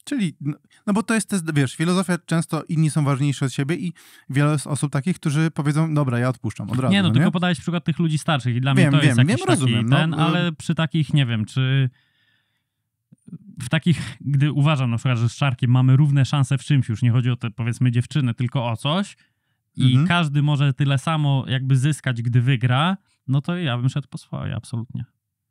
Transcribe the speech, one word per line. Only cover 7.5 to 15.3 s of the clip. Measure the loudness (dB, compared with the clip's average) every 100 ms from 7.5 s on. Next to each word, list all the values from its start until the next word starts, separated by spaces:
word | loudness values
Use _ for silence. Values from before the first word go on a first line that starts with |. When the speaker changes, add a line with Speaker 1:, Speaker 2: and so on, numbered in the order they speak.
| -2
Speaker 2:
przykład | -2 -4
tych | -4 -2
ludzi | 0 -2
starszych | -2 -2 0 -2
i |
dla | 2
Speaker 1:
Wiem, | 4 6
Speaker 2:
mnie | 6
to | 4
Speaker 1:
wiem, | 4
Speaker 2:
jest | 2
jakiś | 2 0
Speaker 1:
wiem, |
rozumiem, | 2 2 0 2
Speaker 2:
taki |
Speaker 1:
no, | 2
Speaker 2:
ten, | 2
Speaker 1:
y- | 0
Speaker 2:
ale | 0 0 -2
przy | -4 -6
takich, | -2 -2 -2 0
nie | 0 0
wiem, | -2
czy | -2 -2 0 0 0 -4 _ _ _ _ _ _ _ _ _ _ _ _ -20 -20 -20 -14
w | -4
takich, | 0 2 0 -2 -8
gdy | -2 0 0
uważam | 2 2 2 0
na | -2
przykład, | 0 0
że |
z | 0